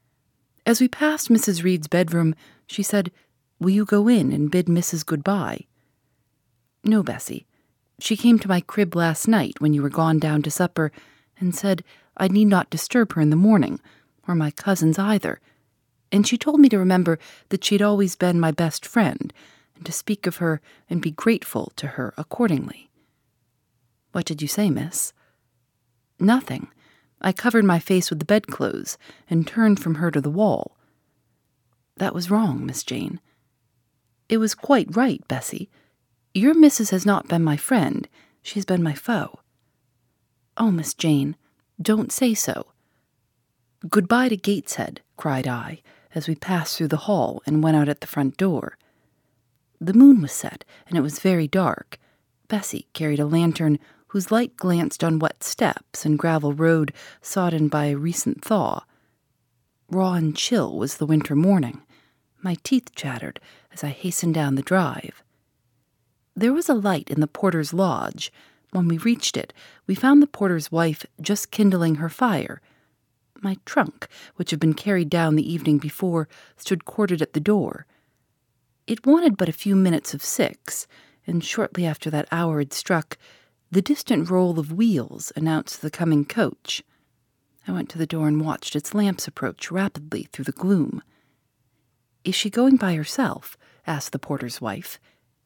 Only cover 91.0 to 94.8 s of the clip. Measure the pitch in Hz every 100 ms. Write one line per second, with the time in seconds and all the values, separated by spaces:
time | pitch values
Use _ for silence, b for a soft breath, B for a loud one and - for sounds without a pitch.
91 | - _ _ _ _ _ _ _ _ _
92 | _ _ - 185 214 220 254 262 196 160
93 | 147 - 254 - - - b b - 151
94 | - 135 - 139 123 - 117 98